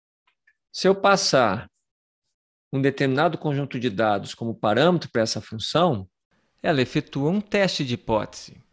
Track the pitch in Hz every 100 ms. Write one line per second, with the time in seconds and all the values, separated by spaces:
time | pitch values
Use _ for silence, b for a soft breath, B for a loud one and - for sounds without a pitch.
0 | _ _ _ _ _ _ _ - 185 196
1 | 202 190 - 135 110 101 - _ _ _
2 | _ _ _ _ _ _ _ 139 139 135
3 | 139 131 170 160 151 143 139 131 123 98
4 | 107 101 101 - 117 110 110 110 165 170
5 | - 120 110 110 - 110 - 147 175 110
6 | 95 _ _ _ _ _ - 143 123 151
7 | - 139 143 208 - 208 185 - 135 120
8 | - 110 101 - - - _